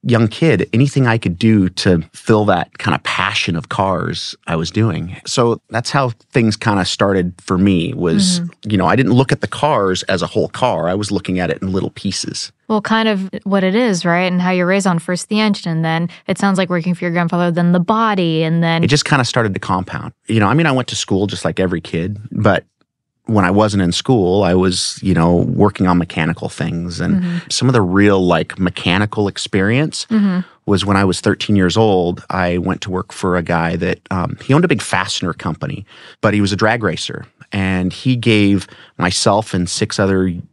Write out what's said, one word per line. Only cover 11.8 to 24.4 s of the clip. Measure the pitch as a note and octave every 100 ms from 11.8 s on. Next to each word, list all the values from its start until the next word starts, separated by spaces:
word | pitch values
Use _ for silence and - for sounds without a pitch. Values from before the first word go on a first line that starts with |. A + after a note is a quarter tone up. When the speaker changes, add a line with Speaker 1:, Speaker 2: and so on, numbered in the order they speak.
| -
Speaker 1:
pieces. | - G2+ - - - - _ _
Speaker 2:
Well, | A3
kind | G#3 A3 A3
of | G3+ F#3+ - G3+
what | G3
it | F#3+
is, | G3+ B3 F3+ F3
right? | E3+ F#3
And | F3+
how | F3+
you're | F#3 F3
raised | G3 F#3+
on | E3+
first | - F3+ -
the | G#3+
engine, | G#3+ G3+ F3
and | D#3+
then | D#3+ E3 F3 - -
it | F#3
sounds | G3 F#3+
like | F3+
working | F3+ E3
for | E3+ F3+
your |
grandfather, | E3+ E3+ F3 F3
then | E3+ F3
the | F3+
body, | E3+ A3 A3+ G3+ E3+ D#3+
and | D#3+ E3+
then | E3+ E3
Speaker 1:
It | E3
just | C#3+ -
kinda | C#3+ A#2+
started | B2+ A2+ F#2
to |
compound. | - F#2 F2 - D#2+ _ -
You | A2
know, | G2+
I |
mean, | C3+ D#3+
I |
went | C3 A#2+
to | A2
school | - G2 G2+
just | F#2
like | - E2
every | F#2+ F2
kid, | - E2+ F2+ G#2 G#2+
but | - G#2 F2+ - _ _ _ _ _ -
when | G#2+
I | F2+
wasn't | G2 G#2+ G2+
in | F2+
school, | E2+ - B2+ F2+ G2